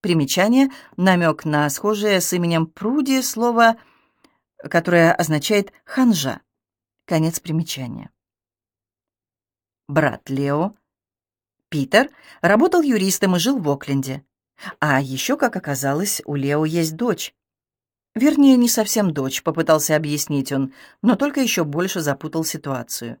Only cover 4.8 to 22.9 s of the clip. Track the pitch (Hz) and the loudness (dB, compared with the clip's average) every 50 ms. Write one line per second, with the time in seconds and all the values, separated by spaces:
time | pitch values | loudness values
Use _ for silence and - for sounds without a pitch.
4.8 | 165 180 175 170 165 165 - - 170 160 156 151 - - 214 202 202 - _ _ | 0 4 4 4 4 4 2 0 0 -2 -2 -2 -2 0 0 0 -2 -4 _ _
5.8 | _ - - 262 262 240 208 160 139 131 113 - _ _ _ _ _ _ _ _ | _ -6 0 2 4 4 4 2 -2 -6 -8 -8 _ _ _ _ _ _ _ _
6.8 | _ _ _ _ _ - 175 160 160 165 165 - _ 170 156 165 160 - - 135 | _ _ _ _ _ -4 -2 0 0 -2 -4 -6 _ -4 -4 -4 -4 -6 -8 -10
7.8 | 131 120 - 113 104 - _ _ _ _ _ _ _ _ _ _ _ _ _ _ | -10 -10 -12 -14 -16 -18 _ _ _ _ _ _ _ _ _ _ _ _ _ _
8.8 | _ _ _ _ _ _ _ _ _ _ _ _ _ _ _ _ _ _ _ _ | _ _ _ _ _ _ _ _ _ _ _ _ _ _ _ _ _ _ _ _
9.8 | _ - 143 151 147 135 - - _ - 139 135 143 143 139 147 170 208 - _ | _ -2 0 0 0 0 -2 -6 _ -6 -4 -4 -2 -2 0 -2 -2 -4 -6 _
10.8 | _ _ _ _ _ _ _ _ _ _ _ _ _ _ _ _ _ _ - 147 | _ _ _ _ _ _ _ _ _ _ _ _ _ _ _ _ _ _ -4 -4
11.8 | 135 - - 214 262 - _ _ _ - - _ - 175 202 220 320 370 370 349 | -4 2 2 2 2 0 _ _ _ -20 -10 _ 2 2 4 4 4 4 4 2
12.8 | 311 277 240 214 185 196 185 - 202 185 185 175 165 247 277 254 165 147 139 139 | 2 2 2 0 0 0 0 0 0 0 2 2 0 0 -2 0 0 -2 -2 -2
13.8 | - - 139 135 135 135 135 143 _ _ _ _ _ _ _ _ - - - _ | -4 -4 -4 -2 -2 -4 -10 -12 _ _ _ _ _ _ _ _ -18 -18 -8 _
14.8 | 147 151 139 135 139 131 135 131 - - 277 294 - - - 190 - 147 143 131 | -2 0 0 0 0 -2 -6 -6 -2 -2 -2 0 0 -2 -2 -4 -6 -6 -6 -4
15.8 | 139 135 139 156 196 202 - - - - 147 143 135 139 143 151 156 156 165 170 | -2 -2 -2 -2 -2 -4 -4 -6 -6 -6 -4 -2 -2 0 0 0 0 0 0 0
16.8 | 165 156 160 165 240 247 185 - - - _ _ _ _ _ _ _ _ _ _ | -2 -2 -2 -4 -2 -2 -2 -4 -6 -14 _ _ _ _ _ _ _ _ _ _
17.8 | _ _ _ _ _ _ _ 220 247 302 302 294 277 269 262 247 240 233 - 233 | _ _ _ _ _ _ _ 2 2 2 4 6 6 8 8 6 4 2 2 0
18.8 | 214 202 - 220 202 180 151 143 131 135 - - _ 165 165 165 160 - 156 156 | 0 0 0 0 0 0 -2 -2 -6 -4 -6 -4 _ -4 -2 0 2 2 2 2
19.8 | 156 - 156 151 156 147 147 147 - - 147 139 135 - 139 135 135 135 - - | 4 0 0 0 0 -2 -4 -4 -4 -2 -2 -4 -2 -2 -2 -2 -2 -4 -6 -18
20.8 | - - _ _ - 220 233 - 277 294 277 285 262 214 - 185 165 147 143 160 | -20 -20 _ _ 2 2 2 2 0 -2 0 -2 -2 0 0 -2 -2 -2 -2 -4
21.8 | 180 190 - 185 156 147 139 - - 156 - 165 160 160 - 151 - 143 135 123 | -4 -4 -4 -4 -2 -2 -4 -4 -6 -6 -6 -4 -4 -4 -6 -8 -8 -8 -8 -8
22.8 | 117 - | -8 -10